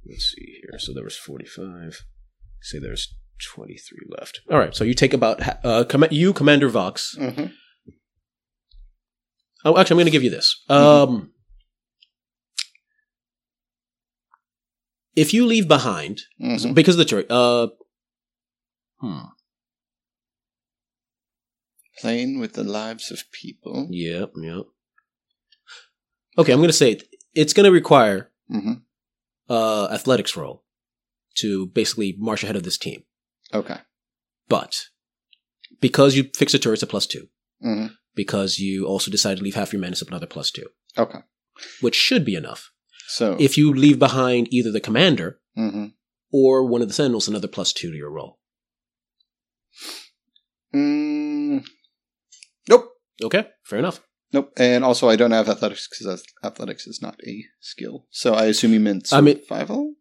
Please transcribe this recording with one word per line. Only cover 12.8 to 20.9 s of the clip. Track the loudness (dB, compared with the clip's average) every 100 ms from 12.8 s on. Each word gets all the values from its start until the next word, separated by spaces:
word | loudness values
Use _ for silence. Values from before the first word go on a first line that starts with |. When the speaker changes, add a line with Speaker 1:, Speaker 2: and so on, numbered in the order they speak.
| _ _ _ _ _ _ _ _ _ _ _ _ _ _ _ _ _ _ _ _ _ _ _ 0
Speaker 1:
if | 2
you | 4 4
leave | 2 4
behind, | 2 2 -4 -8 -12 -16 _
Speaker 2:
Mm-hmm. | -6 -4 2
Speaker 1:
because | 4 6 4
of |
the | 2
turret, | 0 0
uh, | 2 4 4 0 _ _ _ _ _ _ _ _ _ _ _ _ _
hmm. | -10 -10 -14 _ _ _ _ _ _ _ _ _ _ _ _ _ _ _ _